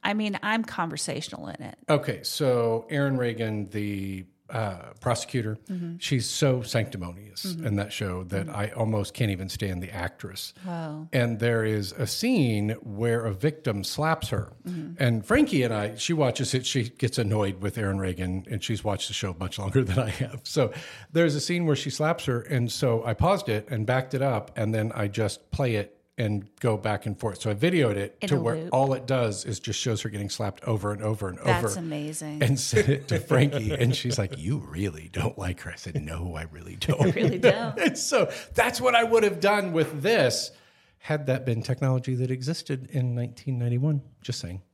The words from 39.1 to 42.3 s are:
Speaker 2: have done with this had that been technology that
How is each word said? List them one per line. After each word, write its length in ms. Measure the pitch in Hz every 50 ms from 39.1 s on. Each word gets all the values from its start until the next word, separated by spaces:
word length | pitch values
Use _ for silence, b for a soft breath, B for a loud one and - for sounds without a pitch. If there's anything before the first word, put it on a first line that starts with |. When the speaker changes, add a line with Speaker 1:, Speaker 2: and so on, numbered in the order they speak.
| 226 226 214
Speaker 2:
have 160 | 208 180 165
done 320 | 160 202 208 208 196 185 165
with 300 | 160 151 143 160 147 139
this 500 | 196 233 214 143 123 113 - - - b b b b b b b b b b
had 280 | - - 151 151 143
that 180 | 131 127 127 127
been 180 | 131 117 110 107
technology 520 | - 127 - 143 131 131 127 120 - 127
that 160 | 123 127 127